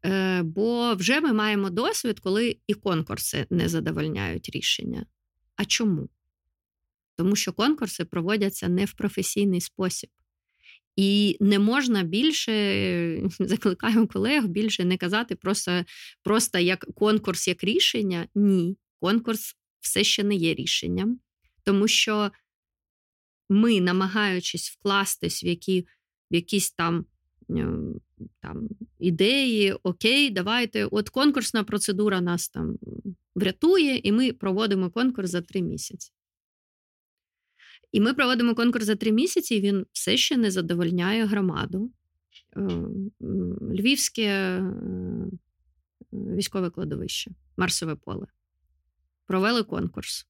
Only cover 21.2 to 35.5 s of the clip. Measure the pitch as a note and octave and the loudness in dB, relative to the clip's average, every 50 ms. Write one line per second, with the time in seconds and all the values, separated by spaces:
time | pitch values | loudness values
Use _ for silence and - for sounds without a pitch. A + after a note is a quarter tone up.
21.2 | _ _ _ _ _ _ _ _ _ - G3 G3 G3+ A3 - - - - G#3+ G#3+ | _ _ _ _ _ _ _ _ _ 2 2 4 4 4 4 2 2 2 2 0
22.2 | G#3 G3+ - _ _ _ _ _ _ _ _ _ _ _ _ _ _ _ _ _ | 0 -2 -4 _ _ _ _ _ _ _ _ _ _ _ _ _ _ _ _ _
23.2 | _ _ _ _ _ _ G3 G3+ A3 A#3 A3+ G3 F3+ F3+ F3+ F#3+ F#3+ F#3+ F#3 A3 | _ _ _ _ _ _ 4 4 6 6 4 4 4 4 2 2 0 0 0 0
24.2 | G#3 G3+ F#3 F3+ F3 - - E3+ - - - _ _ G3+ G3 G3 G3 - - - | 0 0 0 -2 -4 -4 -8 -6 -8 -10 -12 _ _ 0 2 2 2 0 -4 -4
25.2 | - E3+ - - - F3 F3 E3+ - - F#3+ F3+ F3 _ _ _ _ _ _ _ | -4 -6 -4 -4 -2 -2 -4 -2 0 0 0 0 0 _ _ _ _ _ _ _
26.2 | _ _ - E3+ E3+ - - G3+ F3+ - _ - E3+ E3+ E3+ E3+ D#3+ _ _ _ | _ _ -2 -2 -2 0 -2 0 0 -2 _ -2 -2 0 0 -2 -4 _ _ _
27.2 | _ _ _ _ - _ - - D#2 D#2+ E2 D#2+ D#2 - - - _ _ _ _ | _ _ _ _ -12 _ -4 -4 -2 -2 -4 -4 -6 -8 -10 -12 _ _ _ _
28.2 | - - _ _ - - - - A3+ A3 G#3+ - A3+ - _ _ - F#3 E3+ D#3 | -20 -20 _ _ -14 -12 -10 -8 -8 -10 -10 -12 -16 -20 _ _ -2 -2 2 2
29.2 | F#3 G#3 B3+ C#4 C4+ B3+ A3+ G#3+ G3+ G3 F#3+ - _ F#3 E3+ _ - A3 B3+ C#4 | 2 2 2 2 2 2 2 2 2 0 0 -2 _ -6 -6 _ 0 2 4 4
30.2 | D4 C4+ G#3 F#3+ F3+ G3+ A3+ B3 A#3+ A3+ _ G#3+ G#3 - - G#3 G#3 - _ C4 | 2 2 0 -2 -2 0 0 -2 -2 -2 _ -4 -4 -2 -2 -2 -4 -2 _ 2
31.2 | C#4 D4 C#4+ C#4 A3 - - A3+ G#3 - - G#3 - - G3+ F#3 G#3 G#3 G3+ F#3 | 2 2 2 2 -2 -2 -2 -2 -2 -2 -2 -2 -2 -2 0 0 2 2 2 0
32.2 | F3 F3 F3 E3+ - - _ - E3 D#3 - - - - - - - G3 F3+ _ | 0 0 -2 -2 -4 -6 _ -6 -6 -6 -6 -8 -10 -14 -14 -12 -12 -12 -12 _
33.2 | _ _ _ F3+ F#3+ F#3+ F#3+ _ - D#4+ F#4 F#4+ D#4+ C#4+ C4 A#3+ - G3 G3+ A3+ | _ _ _ -2 -2 -2 -2 _ 4 4 6 6 4 4 2 0 0 2 2 4
34.2 | B3+ B3+ - - - G3 F#3 G3 A3+ G#3+ G3+ F#3+ F#3 F3+ E3+ A3+ B3 C4 B3 G#3+ | 2 2 0 -2 -2 -2 0 0 0 0 2 0 0 -2 0 0 0 0 0 -2
35.2 | F#3+ F3 F3 F3 E3+ _ | -4 -2 -2 -4 -4 _